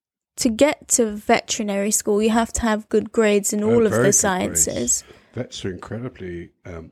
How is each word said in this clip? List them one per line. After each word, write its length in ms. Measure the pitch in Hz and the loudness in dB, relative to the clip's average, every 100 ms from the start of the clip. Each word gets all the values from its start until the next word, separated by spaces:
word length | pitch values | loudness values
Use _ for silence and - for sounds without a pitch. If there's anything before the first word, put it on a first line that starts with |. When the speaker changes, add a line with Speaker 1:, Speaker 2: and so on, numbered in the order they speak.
| _ _ _ - | _ _ _ -4
Speaker 1:
to 100 | 254 | -2
get 400 | 220 277 - - | 4 2 2 -2
to 240 | - 226 | 0 0
veterinary 800 | 208 - 226 - - 208 196 202 | -2 0 0 0 -6 -4 -2 0
school, 280 | - - 208 | -2 0 2
you 100 | 220 | 4
have 220 | 226 226 | 2 0
to 80 | - | -2
have 260 | 233 214 - | -2 -2 0
good 240 | 214 208 | -2 0
grades 400 | - 220 208 202 | 0 2 2 0
in 100 | 214 | -2
Speaker 2:
Oh, 100 | 214 | 2
Speaker 1:
all 140 | 233 220 | 4 4
of 60 | |
Speaker 2:
very 100 | 214 | 4
Speaker 1:
the 0 | |
Speaker 2:
good 0 | |
grades. 160 | 202 202 | 4 4
Speaker 1:
sciences. 840 | 202 185 208 - - - 240 - - - _ | 2 0 -2 -2 -2 -2 -2 -2 -4 -20 _
Speaker 2:
Vets 320 | 117 123 - | -10 -10 -8
are 60 | 101 | -8
incredibly, 800 | 87 - 113 123 - 92 87 87 _ 98 | -8 -10 -10 -10 -12 -12 -12 -14 _ -16
um, 240 | 85 85 | -14 -14